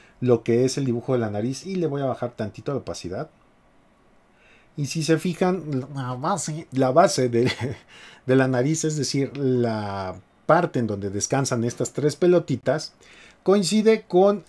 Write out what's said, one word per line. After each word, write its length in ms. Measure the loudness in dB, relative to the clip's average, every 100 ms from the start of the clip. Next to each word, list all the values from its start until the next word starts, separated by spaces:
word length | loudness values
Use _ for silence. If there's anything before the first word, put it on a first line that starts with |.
| _ _
lo 220 | 2 2
que 220 | 2 2
es 140 | 2 0
el 80 | -2
dibujo 260 | -2 -2
de 60 | -2
la 120 | -2
nariz 360 | -4 -6 -6 -8
y 100 | -4
le 100 | -4
voy 140 | -2
a 60 | -4
bajar 240 | -4 -8
tantito 420 | -8 -10 -10 -8
la 60 | -6
opacidad. 500 | -8 -10 -10 -10 -10 _ _ _ _ _ _ _ _ _ _ _ _ _ _ -8
Y 100 | -6
si 160 | -2
se 160 | 0 0
fijan, 720 | 0 0 0 -2 -4 -6 -6
la 200 | -8 -8
base, 520 | -6 -4 -4 -4 -8 -4
la 180 | 0 4
base 380 | 6 4 4 2
de, 220 | 2 2 0 -6 -8 -16
<laughs> 380 | -20 -20 -8 2
de 100 | 4
la 100 | 4
nariz, 360 | 2 0 0
es 120 | -2 -2
decir, 400 | -2 -2 -2 -2
la 800 | 0 2 0 -2 -4 -6 -6 -10 -18 _ 2
parte 320 | 4 2 -2
en 80 | -2
donde 240 | -2 -4
descansan 540 | -4 -2 -2 0 -2
estas 280 | -2 -2 -6
tres 220 | -2 -2 2
pelotitas, 760 | 4 4 2 -2 -2 -2 -6 _ -20 -20 -20 _
coincide 600 | 2 2 2 2 4 2 2
con 380 | 4 4 2